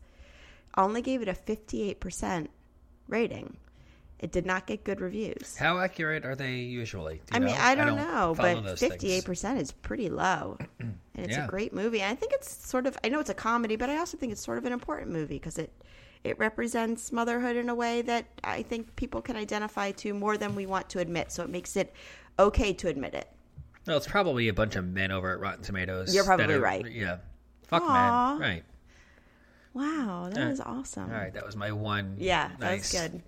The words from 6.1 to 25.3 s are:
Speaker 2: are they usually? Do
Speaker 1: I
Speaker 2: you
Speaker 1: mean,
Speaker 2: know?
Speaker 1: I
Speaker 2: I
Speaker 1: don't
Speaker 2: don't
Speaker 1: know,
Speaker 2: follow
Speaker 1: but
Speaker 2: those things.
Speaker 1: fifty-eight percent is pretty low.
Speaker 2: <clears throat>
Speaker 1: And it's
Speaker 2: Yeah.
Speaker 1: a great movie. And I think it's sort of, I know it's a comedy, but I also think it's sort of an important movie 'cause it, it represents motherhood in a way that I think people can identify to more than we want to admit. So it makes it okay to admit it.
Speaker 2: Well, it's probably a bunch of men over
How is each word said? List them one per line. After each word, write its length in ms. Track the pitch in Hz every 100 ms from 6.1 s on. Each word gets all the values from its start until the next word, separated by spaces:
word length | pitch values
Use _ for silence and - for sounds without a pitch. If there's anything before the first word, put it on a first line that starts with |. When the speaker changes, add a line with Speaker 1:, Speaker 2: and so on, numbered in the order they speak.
| 156 139
Speaker 2:
are 100 | 135
they 200 | 135 127
usually? 600 | 123 123 113 98 78 80
Do 40 | -
Speaker 1:
I 40 | 240
Speaker 2:
you 80 | 254
Speaker 1:
mean, 80 | -
Speaker 2:
know? 60 |
Speaker 1:
I 100 | 240
Speaker 2:
I 40 | 269
Speaker 1:
don't 100 | 294
Speaker 2:
don't 100 | 285
Speaker 1:
know, 360 | 311 302 175
Speaker 2:
follow 220 | 165 175 175
Speaker 1:
but 80 |
Speaker 2:
those 160 | 101 90
things. 140 | 240
Speaker 1:
fifty-eight 320 | 90 190 185 185
percent 340 | 175 202 262
is 120 | 143
pretty 360 | - - 226 190
low. 480 | - 175 170 95 - 165 -
Speaker 2:
<clears throat> 80 | 117 90 - -
Speaker 1:
And 100 | 92
it's 80 | 135
Speaker 2:
Yeah. 60 | 147
Speaker 1:
a 20 |
great 240 | 190 226
movie. 260 | - 220 226
And 100 | 196
I 60 | 247
think 160 | 440
it's 180 | 554 - - -
sort 220 | 254 254
of, 100 | 247
I 60 | 220
know 100 | 294
it's 100 | 294
a 40 |
comedy, 420 | 190 226 240 226 220
but 140 | 247
I 80 | 294
also 180 | 339 320
think 160 | 254
it's 80 | 202
sort 160 | - 233
of 60 |
an 80 | 240
important 400 | 247 - 202 -
movie 260 | 165 147 139
'cause 200 | 165 160
it, 120 | 160 - - - - -
it 160 | - -
represents 720 | 214 220 233 233 226 233 -
motherhood 460 | 240 233 240 247 240
in 100 | 240
a 80 | 240
way 260 | 233 233
that 220 | 240 233 226 -
I 200 | - -
think 340 | 226 233 226 -
people 260 | 247 233
can 140 | 226 226
identify 560 | 208 208 208 - 202
to 220 | 196 208
more 240 | 202 208 208
than 180 | 208 202
we 100 | 190
want 220 | 190 -
to 80 | 190
admit. 340 | 170 170 -
So 100 | -
it 60 | 170
makes 260 | 175 - 196
it 180 | 185 - - - - -
okay 340 | 196 202 214
to 160 | 180 180
admit 280 | 139 104 69
it. 120 | - - - - - - -
Speaker 2:
Well, 120 | 151
it's 100 | -
probably 400 | 202 185 127 113
a 60 |
bunch 240 | 98 107 101
of 80 | 90
men 240 | 95 95
over 220 | 95 92